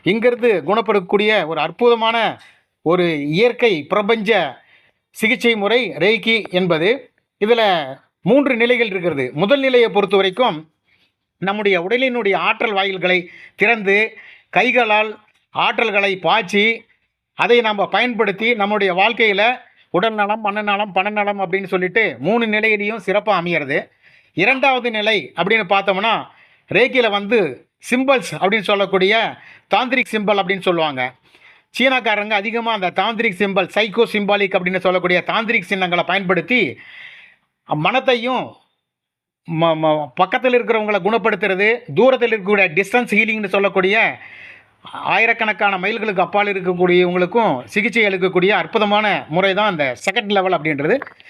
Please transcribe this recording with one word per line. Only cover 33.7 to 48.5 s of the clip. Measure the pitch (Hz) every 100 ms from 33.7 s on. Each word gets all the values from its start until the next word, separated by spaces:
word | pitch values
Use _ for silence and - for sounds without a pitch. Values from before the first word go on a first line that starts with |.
| -
சைக்கோ | 220 196 220
சிம்பாலிக் | 214 202 202 196 190
அப்படின்னு | 180 185
சொல்லக்கூடிய | 185 180 180 180
தாந்திரிக் | 170 190 220 226 170
சின்னங்களை | 196 180 170
பயன்படுத்தி | 165 190 180 175 165 247 151 107 - - - - - _ _ _ -
மனத்தையும் | 151 175 254 254 247 240 247 131 - _ _ _ _ _ _ _ _ -
ம-, | 160 165 160
ம-, | 160 151 143 -
பக்கத்தில் | 185 254 247
இருக்கிறவங்களை | 247 208 220 214 202
குணப்படுத்துறது, | 185 226 214 185 202 185 208 233 -
தூரத்தில் | 147 254 254 233
இருக்கக்கூடிய | 220 190 208 185
டிஸ்டன்ஸ் | 151 190 247 240
ஹீலிங்னு | 208 220 220 196
சொல்லக்கூடிய | 196 196 190 185 220 190 127 - - - - _ _ -
ஆயிரக்கணக்கான | - - 185 226 226 220 202 202 190
மைல்களுக்கு | 190 226 214 185
அப்பால் | 180 202 202
இருக்கக்கூடியவங்களுக்கும் | 190 180 180 180 175 180 180 175 233 208 131
சிகிச்சை | - 214 214 226 208
அளிக்கக்கூடிய | 190 185 180
அற்புதமான | 185